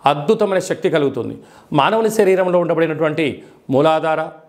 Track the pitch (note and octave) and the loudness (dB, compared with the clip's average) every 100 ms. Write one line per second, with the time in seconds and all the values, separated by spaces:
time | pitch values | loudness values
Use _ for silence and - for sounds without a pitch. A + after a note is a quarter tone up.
0 | C#3+ D3 D3 A3 G#3 F#3 F3+ D3+ F#3 D#3 | 0 0 0 0 0 -2 -4 -4 -2 0
1 | C#3 B2 A2 A2 - - - D3+ C#3 A3 | 0 -2 -8 -12 -18 -20 -4 0 2 2
2 | A3 A3 F#3+ F#3+ F#3 F3+ E3+ E3 E3 D#3 | 0 2 2 2 2 0 0 0 0 0
3 | D#3 D3+ D3 G2 - - - C3+ D#3 D#3+ | -2 0 -4 -4 -12 -20 -2 2 2 2
4 | D#3+ D#3 D#3+ - | 0 -2 -4 -10